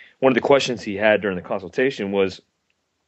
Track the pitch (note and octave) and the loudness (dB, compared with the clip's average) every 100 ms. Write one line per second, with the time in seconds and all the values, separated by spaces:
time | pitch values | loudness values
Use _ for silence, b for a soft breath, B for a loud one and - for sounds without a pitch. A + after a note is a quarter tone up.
0 | B B C3 B2+ B2 C#3 C3 A#2 A2 G2 | B B 0 2 4 2 2 -6 -6 -2
1 | G#2+ G#2 G2 F2+ - G#2+ F#2 - C3 C3+ | 2 2 0 -6 -6 -8 -6 -2 -2 -2
2 | G2+ G2 F#2+ F#2 _ _ _ _ _ _ | -2 0 0 -2 _ _ _ _ _ _